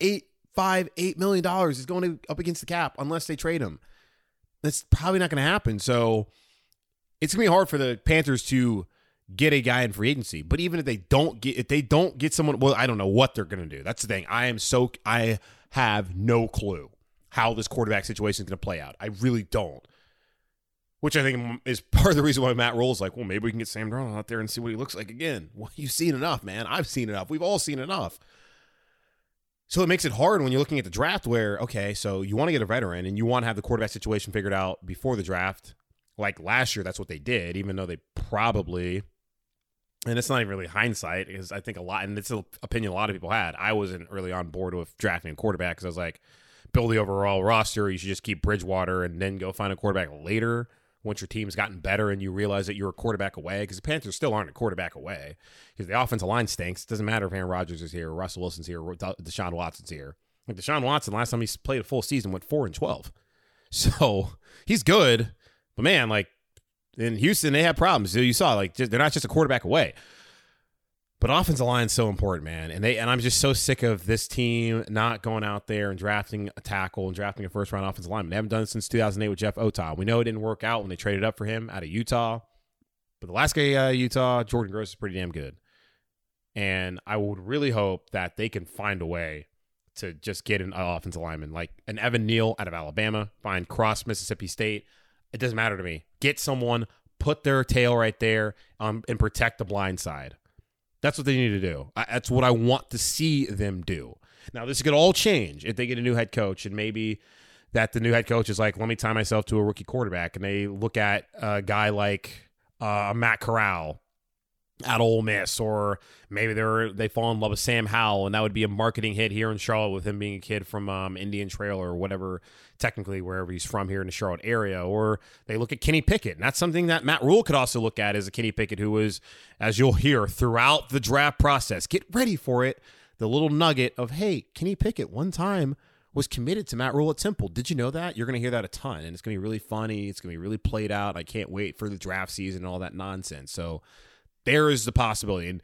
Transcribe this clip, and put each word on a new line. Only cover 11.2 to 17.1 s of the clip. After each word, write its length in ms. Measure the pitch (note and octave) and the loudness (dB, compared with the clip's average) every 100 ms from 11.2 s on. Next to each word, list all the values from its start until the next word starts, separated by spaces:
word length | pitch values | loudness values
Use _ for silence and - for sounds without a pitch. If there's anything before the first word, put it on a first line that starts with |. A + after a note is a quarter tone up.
| D#3 A#2 | 4 0
get, 160 | C3 B2 | -4 -2
if 120 | A2+ | 0
they 140 | D3 | 0
don't 360 | B2 D3 F3+ C3 | 4 4 4 0
get 160 | D3 | -2
someone, 240 | - D3+ A#2+ | 2 2 4
well, 140 | C3+ | 4
I 120 | B2 B2+ | 4 2
don't 120 | G#2+ | 2
know 80 | G2 | 4
what 280 | G#2 C3 | 6 4
they're 100 | A#2 | 2
gonna 220 | E2 F#2+ D#2+ | -6 -6 -8
do. 160 | C#2 | -8
That's 200 | D2+ - | -8 -6
the 60 | A2 | -4
thing. 180 | F#2+ - | -4 -2
I 180 | A2+ B2 | 0 0
am 120 | A2 | -2
so, 320 | - B2+ B2 - | 0 2 2 0
I 340 | G#2+ A#2 A2+ G#2+ - - _ | 0 2 2 0 -4 -20 _
have 460 | C#3 A#2 G#2 F#2 F2+ | 0 2 2 -2 0
no 320 | A2 A#2 A2+ | 4 4 4
clue 420 | - G2+ E2 C2+ _ _ | -2 -4 -4 -10 _ _